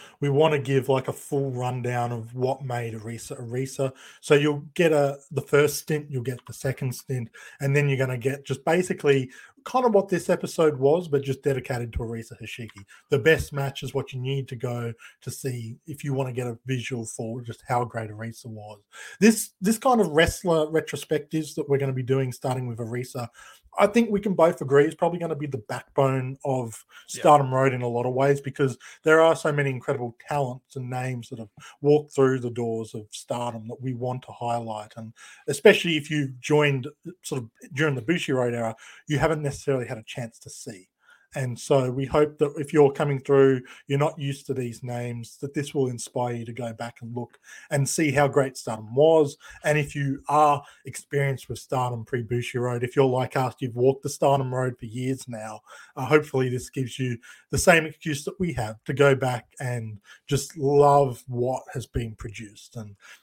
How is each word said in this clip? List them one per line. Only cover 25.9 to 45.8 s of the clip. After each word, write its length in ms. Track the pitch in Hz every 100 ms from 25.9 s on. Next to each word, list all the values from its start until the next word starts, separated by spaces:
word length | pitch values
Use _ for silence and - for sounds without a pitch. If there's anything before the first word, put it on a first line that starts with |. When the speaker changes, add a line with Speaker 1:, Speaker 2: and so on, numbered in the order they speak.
| - 135 135 127 135
Speaker 1:
of 400 | 143 131 117 110 - - -
Speaker 2:
Yeah. 80 | -
Speaker 1:
Stardom 320 | 170 147 135
Road 180 | 131 135
in 120 | 123
a 40 | 123
lot 200 | 120 123
of 60 |
ways, 280 | 127 139 143
because 360 | 135 - 139 120 - -
there 180 | 156 160
are 140 | 165 156
so 160 | 160
many 160 | 147 139
incredible 480 | 127 - 131 120 - -
talents 480 | 147 131 127 _ 135
and 140 | 123
names 400 | 127 127 127 113
that 100 | 120
have 120 | 110 - - -
walked 340 | 143 147 147
through 260 | - 131 131
the 100 | 120
doors 460 | 117 117 113 110 117
of 100 | 104
Stardom 560 | - - 120 120 113 110
that 120 | 120
we 140 | 127
want 300 | 120 123 127
to 80 | -
highlight. 600 | 104 120 120 117 107 107 -
And 160 | 110 - - - -
especially 500 | 143 214 190 170 156
if 120 | 143
you've 280 | 151 143 127
joined 460 | - 147 147 139 127 - 165 -
sort 220 | - 139
of 60 | 113 _ -
during 220 | 135 156 131
the 60 |
Bushiroad 520 | 110 170 - 131 123
era, 220 | 120 113 113 - - -
you 120 | 143
haven't 240 | 151 156
necessarily 440 | 147 139 - 135 117
had 120 | 123
a 40 |
chance 360 | 107 - 117 -
to 100 | -
see. 400 | - - 101 - _ _ _ _ 147
And 240 | 127 117
so 320 | - 143 127
we 160 | 127 135
hope 320 | 151 151 -
that 160 | 143 165
if 160 | 143
you're 180 | 156 143
coming 280 | 139 147 139
through, 420 | - 139 135 131 123 - -
you're 140 | 139
not 180 | 151 151
used 300 | 143 139 -
to 60 | 135
these 260 | 123 117
names, 560 | 127 120 120 120 117 -
that 120 | 139
this 220 | 147 143
will 100 | 151